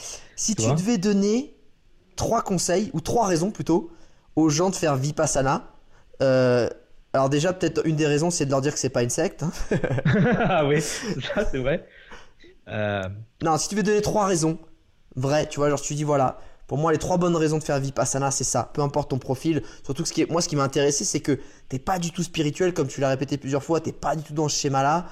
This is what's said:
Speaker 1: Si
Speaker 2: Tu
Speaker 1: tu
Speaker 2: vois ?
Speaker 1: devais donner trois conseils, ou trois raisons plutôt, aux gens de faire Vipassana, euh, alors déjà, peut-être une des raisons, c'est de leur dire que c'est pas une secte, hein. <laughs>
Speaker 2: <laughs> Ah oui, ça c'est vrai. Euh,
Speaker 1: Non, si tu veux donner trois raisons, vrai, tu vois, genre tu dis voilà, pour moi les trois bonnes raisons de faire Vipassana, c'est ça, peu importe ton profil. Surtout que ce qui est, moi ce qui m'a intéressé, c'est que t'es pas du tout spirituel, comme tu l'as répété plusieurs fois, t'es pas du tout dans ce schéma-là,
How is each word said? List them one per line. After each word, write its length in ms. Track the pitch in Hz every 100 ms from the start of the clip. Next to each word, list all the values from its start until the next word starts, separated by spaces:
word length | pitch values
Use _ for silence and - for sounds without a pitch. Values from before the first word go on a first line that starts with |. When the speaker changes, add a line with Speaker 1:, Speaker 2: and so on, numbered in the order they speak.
| - - - -
Speaker 1:
Si 180 | -
Speaker 2:
Tu 80 | -
Speaker 1:
tu 60 | 113
Speaker 2:
vois ? 80 | 156
Speaker 1:
devais 220 | 196 233
donner 560 | 202 202 202 233 294 - - _ _ - _ -
trois 260 | - 226
conseils, 480 | - 175 - 175 208
ou 80 | 160
trois 260 | 160 240 202
raisons 240 | 160 190
plutôt, 400 | - 143 170 - - - - _ 151
aux 120 | 160
gens 200 | 143 185
de 40 |
faire 220 | 180 160 135
Vipassana, 760 | 143 151 156 143 135 151 - - - - - -
euh, 460 | 139 131 127 123 110 - - - -
alors 160 | 135 135
déjà, 220 | 143 175
peut-être 320 | 180 165 160 160
une 100 | 156
des 100 | 156
raisons, 240 | 143 170
c'est 160 | 175 139
de 40 |
leur 100 | 135
dire 120 | 139
que 60 | -
c'est 100 | 131
pas 120 | 123
une 80 | 120
secte, 320 | - 180 -
hein. 80 | 156 - -
<laughs> 60 | 170 - 120
Speaker 2:
<laughs> 340 | 151 208 233 226
Ah 280 | 214 175 143
oui, 140 | 151
ça 640 | 160 - 233 135 - - 208
c'est 80 | 135
vrai. 280 | 127 180 - - - - - - - - -
Euh, 340 | 110 104 101 95 101 113 _
Speaker 1:
Non, 160 | 160 151
si 100 | -
tu 60 |
veux 80 | 202
donner 180 | 202 208
trois 260 | 208 214 196
raisons, 320 | 175 160 160 - - _ _ _ 127
vrai, 320 | 135 151 -
tu 100 | -
vois, 100 | 147
genre 100 | 139
tu 140 | -
dis 100 | 147
voilà, 340 | 151 139 131 - - - -
pour 100 | 131
moi 140 | 165
les 60 | 156
trois 200 | - 180
bonnes 160 | 180 165
raisons 220 | 156 156
de 60 |
faire 160 | 151 143
Vipassana, 500 | 135 - 127 139 139
c'est 140 | -
ça, 260 | 127 127 -
peu 60 | -
importe 300 | 143 147 139
ton 80 | 131
profil. 440 | - 131 160 147 - -
Surtout 200 | - 151
que 40 | 160
ce 40 |
qui 80 | -
est, 80 | 147
moi 100 | 160
ce 80 | -
qui 80 | 151
m'a 60 |
intéressé, 420 | 139 147 143 139
c'est 160 | 113 151
que 180 | - 131 - - -
t'es 100 | 131
pas 180 | - 185
du 140 | 170
tout 100 | -
spirituel, 500 | 170 - 147 143 185
comme 120 | 170 135
tu 140 | -
l'as 80 | 135
répété 300 | 135 135 139
plusieurs 260 | 135 139
fois, 160 | 135 160
t'es 120 | 160
pas 220 | - -
du 80 | 156
tout 120 | 147
dans 140 | 151 151
ce 100 | -
schéma-là, 480 | 143 135 139 170 175